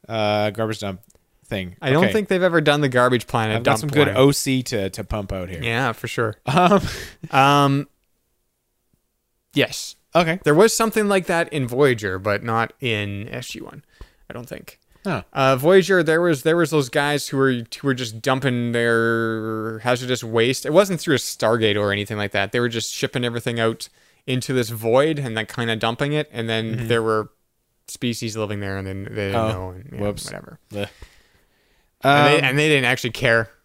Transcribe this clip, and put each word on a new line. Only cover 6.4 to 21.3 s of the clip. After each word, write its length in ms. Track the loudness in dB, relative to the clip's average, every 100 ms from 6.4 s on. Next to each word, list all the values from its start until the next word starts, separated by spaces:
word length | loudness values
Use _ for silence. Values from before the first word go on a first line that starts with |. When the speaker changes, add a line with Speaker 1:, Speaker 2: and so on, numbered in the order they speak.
| 0
Speaker 1:
Um, 360 | 4 6 4 2 -10 -14
<laughs> 240 | -16 -2
Speaker 2:
Um, 560 | 4 6 6 4 2 -4 _ _ _ _ _ _ _ _ _ _ _ _ _ _ _ _
yes. 420 | -2 -2 -4 -12 -16 _ 0
Speaker 1:
Okay. 240 | 0 0
Speaker 2:
There 100 | 2
was 220 | 6 6 4
something 320 | 0 0 2
like 180 | 0 0
that 240 | -2 -2
in 160 | -2 -2
Voyager, 520 | 2 2 2 -2 -4
but 240 | -2 -2
not 300 | 0 -2 -2 _
in 480 | -4 -2 -4 -8 -10
S 180 | -12 -12
G 120 | -14
one, 220 | -16 -18 _ _ -20 _ _
I 40 |
don't 140 | -16 -14
think. 320 | -16 -16 _ _ _
Speaker 1:
Huh. 200 | -6 -6 -6
Speaker 2:
Uh, 220 | 0 2 4
Voyager, 440 | 6 6 6 2
there 200 | 4 2
was, 220 | 2 0
there 120 | 2 2
was 140 | 2
those 180 | 0 0
guys 380 | 0 0 -2 -2
who 80 | 0
were, 140 | 2
who 360 | 0 -6 -6 -4
were 60 |
just 280 | -2 -6 -6
dumping 500 | -2 0 0 -2 -2
their 1080 | 0 2 2 2 0 -2 -4 -4 -6 -6 -4
hazardous 440 | -2 -2 -2 -4
waste. 420 | -2 2 2 0 4
It 60 |
wasn't 260 | 4 4 -2
through 140 | 0 0
a 40 |
Stargate 560 | -2